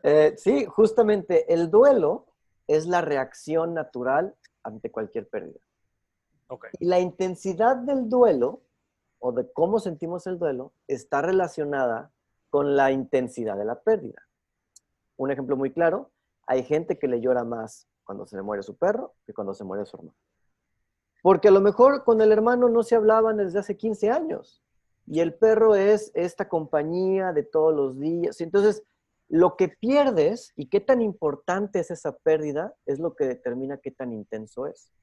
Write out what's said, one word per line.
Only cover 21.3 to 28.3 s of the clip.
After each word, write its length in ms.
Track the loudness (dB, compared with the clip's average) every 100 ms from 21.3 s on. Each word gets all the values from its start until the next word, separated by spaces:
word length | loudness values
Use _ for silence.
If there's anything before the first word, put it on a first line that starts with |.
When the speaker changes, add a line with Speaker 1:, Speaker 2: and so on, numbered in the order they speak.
| 6 6
Speaker 1:
a 20 |
lo 80 | 6
mejor 420 | 4 6 4 4
con 180 | 2 4
el 100 | 4
hermano 380 | 4 2 2 2
no 120 | 2
se 120 | 2 2
hablaban 420 | 4 4 2 -2
desde 220 | -2 -4
hace 160 | -6 -6
quince 320 | -6 -2 -2
años. 540 | -2 -4 -10 -14 _ _ _ _ _ -6
Y 140 | -2
el 140 | -2
perro 420 | 2 2 6 4 6
es 360 | 4 2 0 -4
esta 320 | -4 -6 -4
compañía 840 | -4 -2 -2 -2 -2 0 0 0
de 100 | -2
todos 320 | -2 2 2 2
los 240 | -2 -2
días. 400 | -4 -2 -4